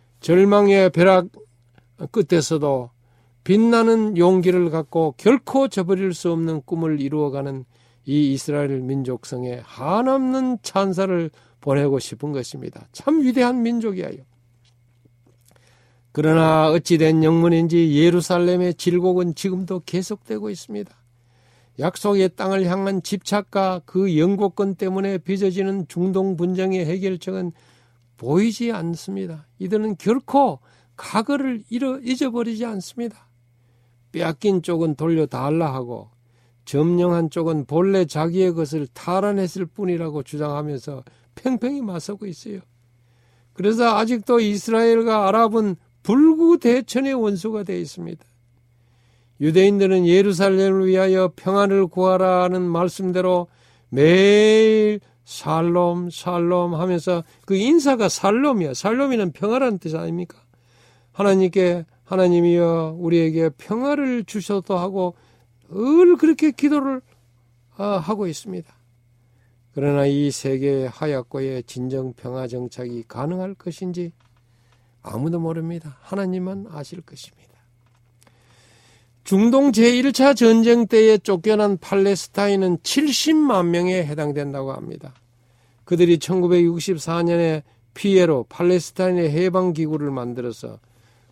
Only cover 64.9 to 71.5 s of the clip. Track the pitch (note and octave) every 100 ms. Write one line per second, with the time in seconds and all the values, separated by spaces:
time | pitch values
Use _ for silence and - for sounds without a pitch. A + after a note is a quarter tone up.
64.9 | F#3+ F3+ F3 _ _ _ _ _ F#3 A#3+
65.9 | D#4+ F4+ E4+ D#4 D#4+ D4+ A#3+ C#4+ D4 C4+
66.9 | C4 - _ _ _ _ _ _ - G3+
67.9 | G3 D#3+ G#3 F#3+ D3 A3 F3+ E3 _ _
68.9 | _ _ _ _ _ _ _ _ - C#3+
69.9 | C#3+ C#3 C#3+ D3 C3 C3+ C3+ C#3 C3+ C3
70.9 | - D#3 C#3 B2 C#3 C3+